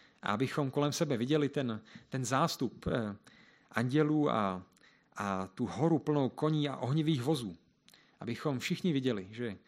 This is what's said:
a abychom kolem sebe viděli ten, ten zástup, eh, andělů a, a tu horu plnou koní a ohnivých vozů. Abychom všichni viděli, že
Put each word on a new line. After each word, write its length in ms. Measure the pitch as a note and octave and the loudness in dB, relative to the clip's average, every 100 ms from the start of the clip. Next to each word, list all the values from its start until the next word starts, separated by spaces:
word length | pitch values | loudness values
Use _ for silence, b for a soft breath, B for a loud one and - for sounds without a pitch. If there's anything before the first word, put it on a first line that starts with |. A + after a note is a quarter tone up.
| B B | B B
a 100 | - | -2
abychom 380 | G#2 C3 - C3+ | 0 0 0 0
kolem 220 | D3 D3 | 2 0
sebe 240 | - D#3 A#2 | 2 0 0
viděli 320 | B2 D3+ C#3 | 2 2 2
ten, 320 | D3+ B2+ G#2+ - B B | 0 -2 -4 -8 B B
ten 160 | C3 | -6
zástup, 600 | A#2 C3+ E3 - B2 - - | 0 2 2 0 -4 -2 -2
eh, 300 | C3 G#2+ G2 - B B B B | 0 -2 -6 -14 B B B B
andělů 600 | A#2 B2 D3 D3+ D3+ D3 | -2 2 2 4 4 4
a, 320 | A2+ G2 F#2 - _ b b b - | 2 0 -2 -8 _ b b b -6
a 300 | G2+ F#2+ F#2+ | -2 -2 -4
tu 200 | - A2 | -4 -4
horu 320 | G2+ D#3+ D#3 | 0 2 2
plnou 300 | - D3 B2+ | 2 0 0
koní 400 | - D3+ D#3 C#3+ | 0 0 2 0
a 80 | C3 | -2
ohnivých 460 | B2 D#3 D#3 C#3+ | -2 0 2 0
vozů. 340 | B2 D3+ G#2+ E2 _ _ _ b b b | 0 -2 -2 -10 _ _ _ b b b
Abychom 380 | G#2+ - D#3 B2+ | -8 -4 -2 -2
všichni 340 | - F3+ F#3 | -2 -2 0
viděli, 360 | C#3 B2+ G#2 F#2 | 2 0 -2 -4
že 260 | G#2+ A#2+ F#2+ | -6 -6 -6